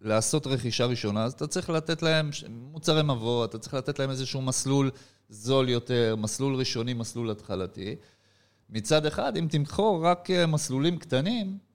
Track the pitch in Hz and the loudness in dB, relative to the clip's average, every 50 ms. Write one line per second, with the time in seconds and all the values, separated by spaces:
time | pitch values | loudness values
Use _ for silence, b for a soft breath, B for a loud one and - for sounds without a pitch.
0 | - 110 107 110 110 - - 156 147 135 135 127 117 123 110 - 123 123 123 117 | -2 2 2 2 2 2 0 0 0 0 -2 -2 0 -2 0 0 0 0 0 0
1 | - 107 101 107 113 120 117 - - 147 - 180 175 - 165 160 156 160 165 156 | -2 -2 0 0 0 -2 -2 -4 -6 -4 -4 -4 -2 -2 -2 -2 -2 -2 -4 0
2 | - 160 160 156 156 147 143 - - - 113 117 120 135 151 160 151 175 156 156 | 0 2 2 2 0 -2 -4 -8 -10 -12 -14 -16 -16 -14 -14 -4 0 2 4 4
3 | 151 147 135 117 110 117 120 120 117 110 - 113 110 - - 135 123 - 143 - | 4 4 2 0 0 0 2 2 2 0 -2 -6 -10 -6 -6 -4 -4 -4 -2 -2
4 | 139 135 135 131 135 123 - 135 127 131 127 - - 135 139 139 139 135 123 B | -2 -2 -2 -4 -6 -4 -4 -4 -2 -2 -2 0 0 2 4 4 4 2 0 B
5 | B B B B B _ 110 107 107 120 135 135 131 127 123 120 120 - 123 120 | B B B B B _ -20 -8 0 2 4 4 4 4 2 0 0 0 2 4
6 | 117 113 110 110 107 107 - - 131 139 135 131 131 123 - 123 113 123 127 117 | 4 4 2 0 0 -2 -2 -2 0 0 0 0 0 -2 -2 -2 -2 -2 -4 -4
7 | 113 - - 120 120 110 107 104 - - 101 95 92 90 - 95 95 101 110 b | -6 -6 -6 -4 -4 -4 -4 -6 -6 -6 -4 -4 -4 -6 -6 -8 -8 -8 -8 b
8 | b b b b b b b b b b b b b _ 107 110 107 - 151 156 | b b b b b b b b b b b b b _ -8 -6 0 2 2 4
9 | 151 151 143 - - 139 - - 170 160 - 156 143 147 - - 196 220 202 165 | 4 2 -2 -2 -2 -2 -2 -2 -2 0 0 0 0 0 0 2 2 2 2 4
10 | 160 170 180 175 175 - 185 180 170 160 156 151 - - 131 131 143 170 180 160 | 4 2 2 2 0 0 2 2 2 2 2 0 0 0 0 0 2 2 0 -2
11 | - - - 127 143 185 240 240 208 190 196 196 - _ _ | -2 -2 0 0 2 0 0 -2 -2 -4 -6 -8 -12 _ _